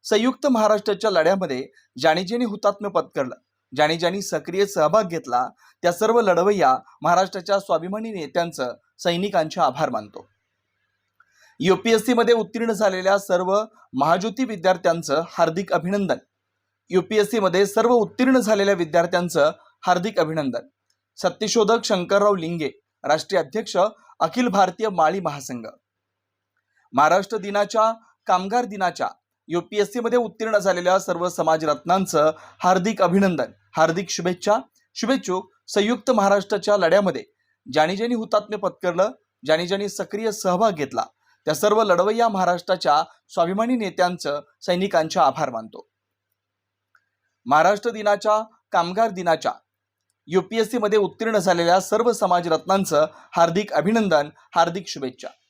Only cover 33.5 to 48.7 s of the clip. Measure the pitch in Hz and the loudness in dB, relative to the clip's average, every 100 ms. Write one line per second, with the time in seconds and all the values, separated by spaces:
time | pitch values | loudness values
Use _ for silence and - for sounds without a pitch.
33.5 | _ _ - 160 165 190 - 175 180 208 | _ _ 0 0 0 -6 -4 -4 -4 0
34.5 | 220 - _ _ - 220 262 - 180 - | 0 -2 _ _ -8 -2 -2 -2 -6 -6
35.5 | _ - 208 208 240 269 226 196 202 190 | _ -4 -2 0 -2 0 2 4 2 0
36.5 | 208 208 208 170 190 190 135 - _ _ | -4 0 2 4 4 2 -4 -10 _ _
37.5 | _ - 135 156 196 233 240 220 214 208 | _ -4 0 0 0 -2 -4 0 -2 -2
38.5 | 208 196 - 180 170 208 262 _ _ 143 | -6 -6 -4 -4 0 -2 -2 _ _ -2
39.5 | 156 175 196 202 - 185 208 220 208 190 | 0 0 -4 -4 -6 -8 -4 -6 -4 -2
40.5 | 180 226 165 135 123 - _ _ _ - | 2 0 0 -4 -4 -8 _ _ _ -6
41.5 | 147 208 214 214 175 190 226 233 190 180 | 0 2 2 2 2 2 2 0 2 0
42.5 | 175 - 185 160 147 165 _ _ - 170 | 0 -2 -2 2 0 0 _ _ -2 -2
43.5 | 196 233 254 202 - 180 180 147 143 - | 0 -2 -2 -4 0 -2 0 -6 -8 -10
44.5 | _ - 180 196 175 160 185 147 143 139 | _ -4 -2 0 0 0 2 2 2 -6
45.5 | 113 110 - _ _ _ _ _ _ _ | -6 -12 -20 _ _ _ _ _ _ _
46.5 | _ _ _ _ _ _ _ _ _ 120 | _ _ _ _ _ _ _ _ _ 0
47.5 | 147 170 208 233 214 208 202 214 214 220 | 4 4 2 -4 -2 -2 0 2 0 -2
48.5 | _ _ | _ _